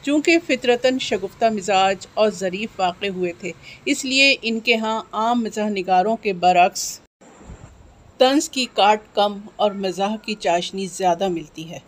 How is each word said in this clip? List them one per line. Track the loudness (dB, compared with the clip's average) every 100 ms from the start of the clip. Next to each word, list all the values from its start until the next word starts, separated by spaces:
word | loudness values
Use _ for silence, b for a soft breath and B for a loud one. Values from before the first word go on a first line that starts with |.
चूँकि | 0 0 4 2
फितरतन | 2 -2 2 2 2 0
शगुफ्ता | -2 -4 -4 -2 0
मिजाज | 0 0 2 4 0 -6 0
और | 0
ज़रीफ़ | 2 -6 -4 -8 -2
वाक़े | -2 -2 -6
हुए | -4 -4 -4
थे, | -12 -12 B B -4
इसलिए | -4 0 4 4
इनके | 4 0 -4 0
यहाँ | 0 0 -4 -6 -4
आम | 0 0
मज़ाह | -2 -4 -4
निगारों | -4 0 2 2 -2
के | -4 0
बरअक्स | 2 4 4 2 -10 -12 _ _ -20 -20 -20 -20 -20 -20 -20 -20 -20 _
तंज | 4 4 0
की | -6 -4 2
काट | 4 4 0 -2
कम | -2 -2 -14 -2
और | -2
मिजाह | 0 -6 -2 -4 -4
की | -6 -4
चाशनी | 0 0 -2 -8 -8
ज़्यादा | -2 0 0 -2
मिलती | -4 -8 -16
है। | -16 -16